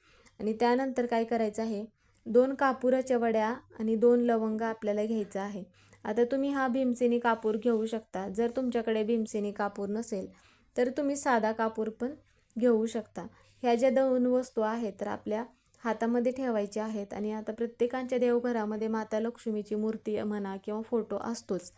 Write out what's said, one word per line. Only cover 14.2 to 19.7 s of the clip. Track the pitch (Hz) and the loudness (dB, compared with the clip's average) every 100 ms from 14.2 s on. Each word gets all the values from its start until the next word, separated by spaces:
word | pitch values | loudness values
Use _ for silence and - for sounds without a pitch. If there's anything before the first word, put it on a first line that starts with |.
| 247 | 2
वस्तू | 254 247 - | 2 0 -2
आहेत | 214 233 220 - | -2 -2 -4 -6
तर | 208 | -6
आपल्या | 202 208 208 240 _ _ - | -6 -4 -4 -6 _ _ -8
हातामध्ये | 233 220 233 240 240 | -4 -2 0 2 0
ठेवायच्या | 254 262 214 202 214 | 0 -2 0 -2 -4
आहेत. | 220 214 202 | -6 -6 -6
आणि | - 214 | -6 -4
आता | 214 214 | -6 -6
प्रत्येकांच्या | 214 233 - 240 254 254 247 | -6 -4 -2 -2 -2 -2 0
देवघरामध्ये | 247 240 240 233 208 214 220 | 2 2 0 -2 -2 -2 -2
माता | 220 214 214 | -2 -2 -2
लक्ष्मीची | 226 233 233 214 202 | -4 -6 -6 -4 -4